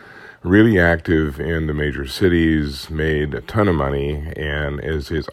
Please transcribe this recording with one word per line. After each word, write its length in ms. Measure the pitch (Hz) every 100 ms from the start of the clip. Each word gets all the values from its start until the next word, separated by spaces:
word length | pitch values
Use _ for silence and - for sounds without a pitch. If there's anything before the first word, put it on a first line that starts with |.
| - - - -
really 360 | 85 101 117 98
active 600 | 85 82 85 80 76 71
in 240 | 73 82 78
the 80 |
major 320 | 73 76 69 67
cities, 840 | - 90 87 80 78 73 69 -
made 440 | 78 78 76 73
a 80 | 69
ton 260 | - 110 101
of 80 | 80
money, 560 | 69 69 71 73 78 -
and 420 | 76 73 73 71
as 320 | 73 78 71
is 160 | 80 -